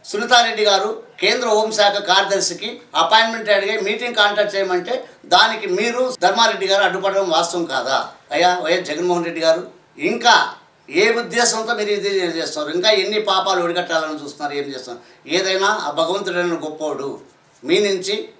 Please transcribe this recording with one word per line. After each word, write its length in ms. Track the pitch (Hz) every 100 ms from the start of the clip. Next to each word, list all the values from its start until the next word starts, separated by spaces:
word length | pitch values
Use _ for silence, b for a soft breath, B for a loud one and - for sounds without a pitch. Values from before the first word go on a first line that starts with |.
సునీతారెడ్డి 600 | - 208 233 247 233 208
గారు 380 | 214 190 214 - - -
కేంద్ర 280 | 196 247 233
హోంశాఖ 480 | 214 220 208 202 202
కార్యదర్శికి 840 | 175 190 202 196 - 170 220 240 - 147
అపాయింట్మెంట్ 540 | - 220 226 226 208
అడిగి 300 | 202 196 220
మీటింగ్ 340 | 196 233 247
కాంటాక్ట్ 420 | 226 208 208 208 196
చేయమంటే 520 | 190 180 170 254 B B 151
దానికి 400 | 180 226 220 196
మీరు 460 | 185 233 240 254 -
ధర్మారెడ్డి 440 | 180 226 226 196 196
గారు 180 | 196
అడ్డుపడడం 460 | 185 180 196 196 190
వాస్తవం 340 | 160 165 180
కాదా? 440 | 156 135 123 135 - - _
అయ్యా 260 | 151 180 180
వైఎస్ 300 | 160 180 147
జగన్మోహన్ 360 | 151 180 175
రెడ్డి 160 | 170 156
గారు, 260 | 160 165 - - _ -
ఇంకా 560 | 165 226 - - - - _ _ -
ఏ 220 | 151 214
ఉద్దేశంతో 640 | 226 196 220 233 220 226
మీరు 160 | 226 208
ఇది 180 | 202 196 190 175 165
చేస్తున్నారు? 380 | 151 302 147 170
ఇంకా 140 | 214
ఎన్ని 300 | 208 196 214
పాపాలు 420 | 196 190 190 185
ఒడిగట్టాలని 640 | 170 170 175 160 156 151
చూస్తున్నారు? 300 | 143 - 147
ఏం 100 | 143
చేస్తున్నారు? 640 | 135 127 120 120 - - 131
ఏదైనా 320 | 175 190 190 196
ఆ 240 | 214 -
భగవంతుడైన 600 | 156 165 190 190 175 175
గొప్పోడు 680 | 165 151 151 151 135 135 - - _ _ _
మీ 140 | 135 196
నుంచి 500 | 208 190 180 214 -